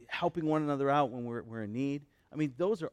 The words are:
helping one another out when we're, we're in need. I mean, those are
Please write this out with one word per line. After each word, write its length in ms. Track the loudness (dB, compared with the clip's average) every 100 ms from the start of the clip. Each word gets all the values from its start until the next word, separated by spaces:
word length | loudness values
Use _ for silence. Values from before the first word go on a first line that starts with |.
| -10
helping 360 | -2 -2 0
one 180 | 2 2
another 280 | 2 2 4
out 200 | 4 2
when 140 | 0
we're, 180 | -6 -6
we're 200 | -6 -8
in 100 | -4
need. 300 | -2 -2 -2 -8 _ _
I 60 | -2
mean, 160 | -2 0
those 240 | 0 0
are 100 | -4